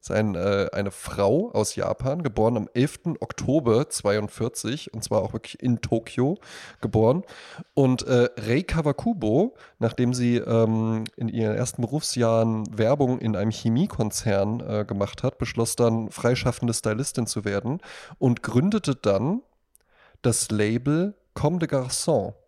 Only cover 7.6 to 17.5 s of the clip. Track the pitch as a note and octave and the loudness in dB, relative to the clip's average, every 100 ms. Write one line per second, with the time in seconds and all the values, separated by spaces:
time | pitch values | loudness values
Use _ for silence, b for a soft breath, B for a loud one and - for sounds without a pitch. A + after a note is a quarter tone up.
7.6 | B - C3+ B2+ - B2+ B2 - G#2+ B2+ | B 2 4 4 2 4 4 0 0 0
8.6 | E3+ E3 D3+ C#3 - G#3+ A2 A#2+ A3 - | 2 0 0 0 -2 0 2 2 2 -2
9.6 | B B A#2 - A#2+ B2 A#2+ A#2+ A2 A2+ | B B -2 2 0 2 2 2 2 2
10.6 | A2+ A2 A2 A2+ A2 - A2+ G#2+ A2 G#2+ | 4 2 0 -2 -4 -6 -4 0 0 0
11.6 | B2 - A#2 C#3+ - - A#2 A2+ A2+ A2 | -2 -2 -2 -2 -4 0 2 4 2 0
12.6 | G#2+ G#2+ A2 C#3 C3 B2+ A2+ G2+ G#2 G#2+ | -4 0 2 4 2 0 -2 0 -2 -2
13.6 | A#2 A#2 G3 - G#2+ - - G2 G2+ A#2 | 0 0 0 0 -4 -2 0 2 0 -2
14.6 | - G#2+ G#2 G2 G2+ - B2+ - B2 - | -4 -4 -2 -2 -2 -2 -6 -4 -6 -2
15.6 | A#2 - A#2+ A2+ A2 - A2 B2 - - | -2 2 2 2 -4 -2 0 2 0 -2
16.6 | A#2+ A#2 A2+ A2 C#3 - A2+ - G#2 | -2 -2 -2 -2 -2 -4 -4 -2 -2